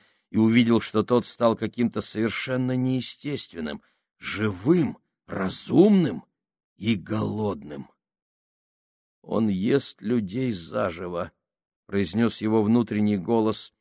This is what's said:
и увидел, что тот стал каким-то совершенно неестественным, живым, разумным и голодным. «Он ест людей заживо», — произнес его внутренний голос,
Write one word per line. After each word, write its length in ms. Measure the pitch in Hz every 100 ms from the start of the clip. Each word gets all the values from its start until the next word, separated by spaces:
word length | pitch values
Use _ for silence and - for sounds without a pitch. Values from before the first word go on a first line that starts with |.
| _ _ _
и 80 | 110
увидел, 440 | 110 117 117 113
что 220 | - 107
тот 220 | 98 123 -
стал 300 | - 117 107
каким-то 460 | 110 - 117 -
совершенно 720 | - 107 113 - - 127 127 127
неестественным, 1080 | 127 131 - - 143 139 - - 76 - _ _ _ _
живым, 800 | - 90 107 90 117 175 120 - _ _ -
разумным 960 | - 190 - - 151 208 196 143 - - _ _ _ _ -
и 180 | 107 101
голодным. 920 | - 110 104 104 104 76 73 71 - _ _ _ _ _ _ _ _ _ _ _ _ _
«Он 260 | - 95 110
ест 540 | 92 110 135 - -
людей 500 | 107 120 92 113 131
заживо», — 800 | 92 82 117 98 82 90 87 90 _ _ _ _ _ -
произнес 560 | 101 85 104 117 -
его 220 | 107 110
внутренний 540 | 104 120 110 107 104 104
голос, 560 | 87 113 110 107 - _